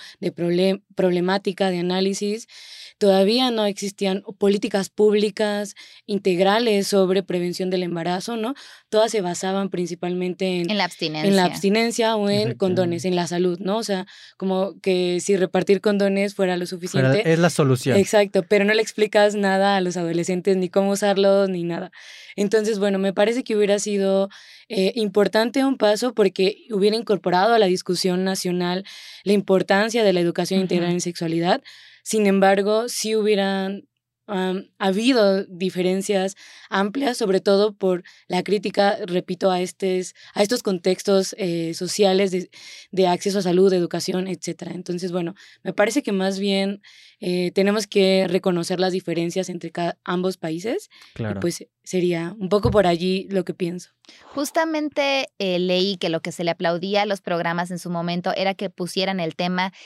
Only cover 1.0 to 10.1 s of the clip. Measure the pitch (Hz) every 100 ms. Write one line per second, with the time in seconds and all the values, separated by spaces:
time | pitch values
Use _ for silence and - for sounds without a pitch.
1 | 180 175 180 196 202 185 190 180 175 185
2 | 190 196 208 220 - - - - - -
3 | 202 190 196 233 254 226 208 202 202 -
4 | 196 190 - 202 202 202 220 196 185 -
5 | 208 208 208 196 214 208 202 - - -
6 | - 202 196 175 190 208 240 202 190 202
7 | 185 190 190 180 175 170 185 185 180 170
8 | 165 180 185 233 220 277 - - - 214
9 | 220 220 180 175 190 190 196 185 175 175
10 | 175